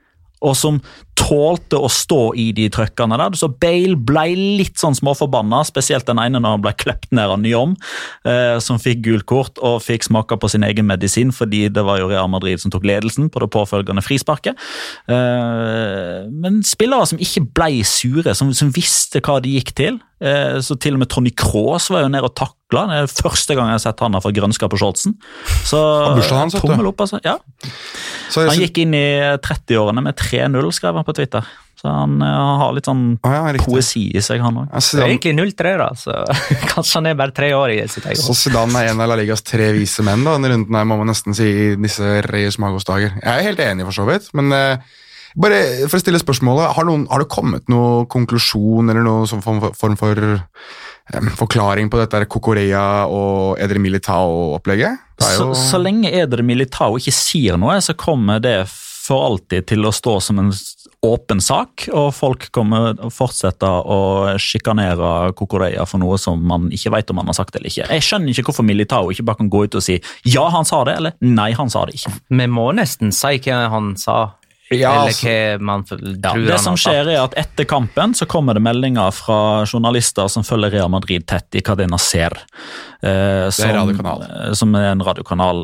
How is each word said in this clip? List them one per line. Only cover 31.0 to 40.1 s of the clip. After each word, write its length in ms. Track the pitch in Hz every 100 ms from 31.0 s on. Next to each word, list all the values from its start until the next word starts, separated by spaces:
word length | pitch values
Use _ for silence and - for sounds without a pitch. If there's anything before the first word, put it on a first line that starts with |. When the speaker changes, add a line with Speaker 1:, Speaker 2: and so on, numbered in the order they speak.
| 156
Speaker 1:
på 80 |
Twitter. 320 | 151 139 107 117 - - -
Så 80 | 143
han, 300 | 147 143 143
eh, 360 | 143 143 139 143
har 140 | 139
litt 140 | 135 139
sånn 300 | 131 120 117
Speaker 2:
Å 80 | 123
ja, 120 | 143 160
riktig. 160 | 135 123
Speaker 1:
poesi 320 | 127 123 120 98 92
i 40 |
seg, 200 | - 120
han 140 | 120 117
også. 160 | 143
Speaker 2:
Ja, 80 | -
så 160 | - 143
Speaker 3:
Det 20 |
er 80 | 127
Speaker 2:
han 60 |
Speaker 3:
egentlig 200 | 247 170 151
null 160 | 185
tre, 240 | - 170 190
da, 100 | -
så 220 | 123 - - - -
<laughs> 300 | - 131 -
kanskje 220 | - 160 170
han 80 | 160
er 80 |
bare 160 | 147 135 135
tre 160 | 143
år 160 | 139 135
i 80 | 107 110
sitt 180 | -
eget 140 | 107 107
Speaker 2:
Så 140 | 139
Speaker 3:
år. 60 | 123
Speaker 2:
Zidane 420 | - 120 117 123
er 80 | 113
en 100 | 110
av 80 | 117
La 100 | 113
Ligas 220 | 107 110 -
tre 240 | 113 107
vise 300 | 107 101 -
menn, 220 | 104